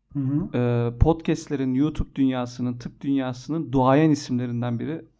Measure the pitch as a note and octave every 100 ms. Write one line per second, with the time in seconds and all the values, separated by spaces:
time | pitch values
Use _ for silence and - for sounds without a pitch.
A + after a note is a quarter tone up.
0 | _ C#3+ C3+ D3 G3 B2 A#2+ A#2+ A#2+ A#2+
1 | D#3 D#3+ - D#3+ - C#3+ C3 B2+ D3+ D3+
2 | - - C3+ B2+ B2 A#2+ B2 B2 - -
3 | C#3+ C#3 B2+ B2+ - D#3+ C3+ C3 B2+ C#3
4 | D#3+ D3 - B2 B2 A#2+ B2 A#2 B2 E3
5 | -